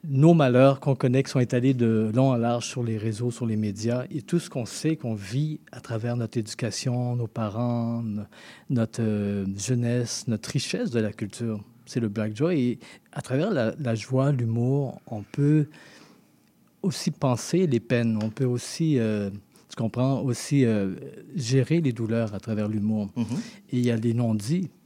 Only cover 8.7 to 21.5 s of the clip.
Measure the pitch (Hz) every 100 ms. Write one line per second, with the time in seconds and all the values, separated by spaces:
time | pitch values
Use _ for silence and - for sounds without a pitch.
8.7 | 127 110 - 113 104 101 101 98 98 98
9.7 | 123 120 123 120 - - 110 - 143 -
10.7 | - 240 117 107 - 104 - 117 107 104
11.7 | - - 131 113 107 107 107 160 175 120
12.7 | 117 - - _ - - 131 190 170 110
13.7 | - 131 113 - 127 139 139 117 113 123
14.7 | 139 135 - - 110 101 - 143 151 147
15.7 | - - - - - _ _ _ _ _
16.7 | _ 202 135 - 151 139 120 - 170 185
17.7 | 120 - 123 117 110 110 110 131 123 -
18.7 | - 160 139 110 107 101 101 - - _
19.7 | - 113 120 131 131 127 120 - 143 120
20.7 | 107 98 90 - - - 190 117